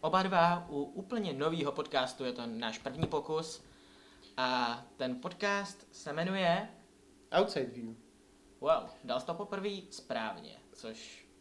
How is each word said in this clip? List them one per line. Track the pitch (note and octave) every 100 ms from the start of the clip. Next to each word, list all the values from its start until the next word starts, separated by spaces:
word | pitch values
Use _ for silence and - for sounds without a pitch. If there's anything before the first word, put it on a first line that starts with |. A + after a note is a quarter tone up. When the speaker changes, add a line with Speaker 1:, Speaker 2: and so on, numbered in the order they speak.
Speaker 1:
oba | D#3+ F#3
dva | F#3 F3+ E3+ F3 -
u | C#3+
úplně | C#3+ F#3+ F#3+ A#3+ F#3+
novýho | C3+ D#3 E3 C#3+
podcastu, | D3 - C#3 B2+ -
je | B2+
to | B2 A#2
náš | A2+ A#2 A2+
první | C3 C#3 D#3+
pokus. | D3+ D3+ D#3 E3 - - - - - - - - -
A | B2+ B2 A#2+ A#2+ - -
ten | B2+ B2+
podcast | F3 - G3+ G3+ G3 - -
se | - D3+
jmenuje | D3+ F3+ F#3+ F3 F#3 G#3+ - - - - - - E3+
Speaker 2:
Outside | G3+ D3+ B2
View. | B2 A2+ A2+ - - - - - -
Speaker 1:
Wow, | C#3+ D3 F2+ -
dal | B2 B2
jsi | -
to |
poprvé | E3+ G3+ F#3+ G3+ G3 -
správně, | - - A#2 A2 F2 - - -
což | - A2+ A2 - - - -